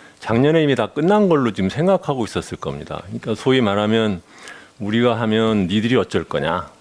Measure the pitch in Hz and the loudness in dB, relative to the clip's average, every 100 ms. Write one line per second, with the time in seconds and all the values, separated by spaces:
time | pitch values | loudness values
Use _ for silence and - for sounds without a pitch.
0 | - - - 113 143 160 151 120 104 143 | -20 -12 -2 2 4 4 2 0 -2 -2
1 | 165 208 196 151 120 98 95 127 180 185 | 2 2 4 2 2 0 -2 0 0 0
2 | - 135 104 90 - - 73 69 78 76 | -2 -4 -4 -6 -8 -8 -8 -10 -10 -12
3 | 95 117 - 107 131 131 107 101 107 113 | -10 -10 -6 -2 2 2 4 2 2 2
4 | 110 90 - - - - - - 104 113 | 0 -4 -10 -20 -20 -20 -20 -10 -2 0
5 | 120 113 113 110 113 107 90 107 113 123 | 2 2 0 2 2 2 0 0 2 0
6 | 92 95 78 76 76 87 73 - | 0 -2 -4 -4 -2 -2 -6 -14